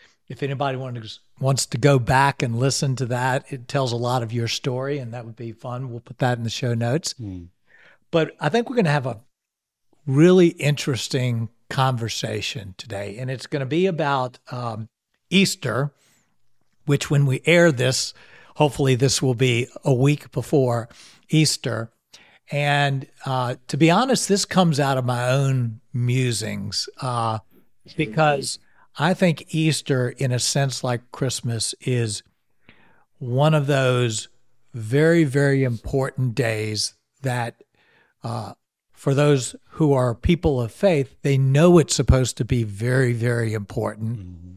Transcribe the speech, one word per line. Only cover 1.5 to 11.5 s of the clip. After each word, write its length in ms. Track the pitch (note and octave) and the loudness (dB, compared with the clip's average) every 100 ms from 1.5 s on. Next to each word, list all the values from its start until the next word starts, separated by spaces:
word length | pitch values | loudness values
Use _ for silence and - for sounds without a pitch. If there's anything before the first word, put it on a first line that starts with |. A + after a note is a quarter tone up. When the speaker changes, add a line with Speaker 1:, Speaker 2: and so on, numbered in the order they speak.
| C3+ - | 0 -2
Speaker 1:
to 100 | B2 | 2
go 200 | C#3+ C#3 | 4 4
back 460 | A#2 C3+ C#3 - | 4 4 4 2
and 160 | C3 A#2 | -2 0
listen 380 | C3+ - C#3+ B2+ | 0 0 -2 -2
to 80 | A#2+ | -4
that, 400 | B2 B2+ C3 - | -2 -2 -2 -4
it 160 | C3+ A#2+ | -12 -6
tells 240 | C#3+ C3 | -4 -2
a 20 | A#2 | -2
lot 260 | A#2+ B2+ | -2 -2
of 120 | A#2 | -2
your 160 | A#2 A#2 | -4 -4
story, 480 | - C#3+ B2 C3+ C#3+ | -4 -4 -4 -4 -6
and 160 | A#2+ | -8
that 100 | B2 A#2+ | -12 -14
would 120 | A2+ | -14
be 160 | A#2 | -14
fun. 360 | A2+ B2+ A#2+ C3 | -12 -12 -10 -10
We'll 120 | A#2 | -12
put 160 | - - | -14 -2
that 200 | B2+ A#2+ | 0 0
in 60 | |
the 60 | A2+ | -4
show 240 | - B2+ | -4 -2
notes. 400 | A#2 A#2 D3 - | -2 0 -2 -4
Speaker 2:
Mm. 340 | - G#2 F2+ F2 _ _ _ - _ _ | -8 -10 -12 -14 _ _ _ -20 _ _
Speaker 1:
But 240 | E3 D#3 - | 0 0 -2
I 80 | D3+ | -2
think 200 | A3+ A#3 | 0 0
we're 60 | B3 | 0
gonna 140 | E3 | 2
have 140 | D3 B2 | 0 -2
a 140 | G#2+ - _ _ _ _ _ _ _ C#3 | -8 -14 _ _ _ _ _ _ _ 0
really 440 | C3+ F3 F#3 E3+ | 6 6 8 4
interesting 960 | - C#3+ C#3+ - B2 - C3+ B2+ A#2 A2+ | 2 -2 0 -2 -4 -4 -2 -2 -2 -6